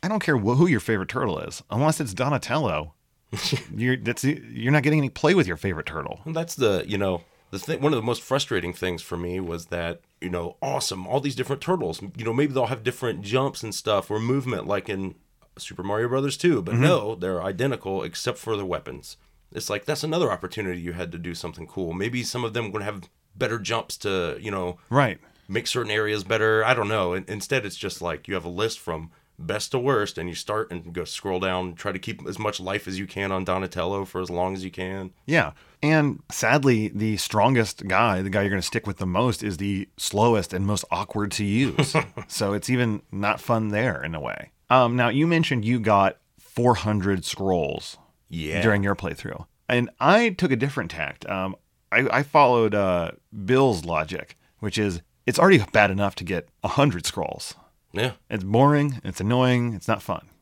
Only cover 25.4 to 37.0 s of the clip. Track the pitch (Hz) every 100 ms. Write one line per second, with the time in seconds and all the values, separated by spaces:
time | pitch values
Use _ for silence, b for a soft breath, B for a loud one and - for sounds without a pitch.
25.4 | _ 98 - 131 110 107 107 107 92 110
26.4 | 110 110 110 123 104 110 92 92 92 104
27.4 | - 135 104 - 98 - 85 78 - 95
28.4 | 85 87 110 - - 80 80 b b _
29.4 | 82 104 - 131 127 127 101 - 87 82
30.4 | - 104 110 87 82 85 82 - 101 92
31.4 | 92 92 92 85 104 92 - 113 - 98
32.4 | 107 107 90 101 98 95 98 - 98 95
33.4 | 95 92 92 87 87 98 95 92 90 87
34.4 | 92 95 92 87 92 95 92 _ - 160
35.4 | 87 - b b 147 156 147 - - -
36.4 | 113 135 135 117 107 101